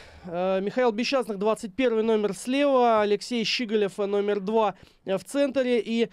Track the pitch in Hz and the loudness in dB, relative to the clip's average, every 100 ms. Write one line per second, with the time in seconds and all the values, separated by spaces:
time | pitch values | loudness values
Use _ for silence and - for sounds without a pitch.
0 | - - 185 170 185 190 202 254 247 214 | -20 -20 -8 -4 0 0 -2 0 0 0
1 | 240 269 226 202 208 214 220 - 254 220 | 0 -2 -2 -2 -2 -2 -4 -2 0 2
2 | 220 220 208 190 - 277 285 262 240 220 | 2 2 0 -4 -2 0 4 4 4 4
3 | 208 202 - 240 214 - 233 220 202 - | 2 0 -2 -4 -2 -2 0 0 0 -2
4 | 202 202 202 208 190 226 208 180 - _ | 0 0 0 -2 0 0 0 -2 -14 _
5 | - 190 - 285 285 269 247 240 220 226 | -4 -4 -2 -2 0 0 0 0 0 -2
6 | 226 | -2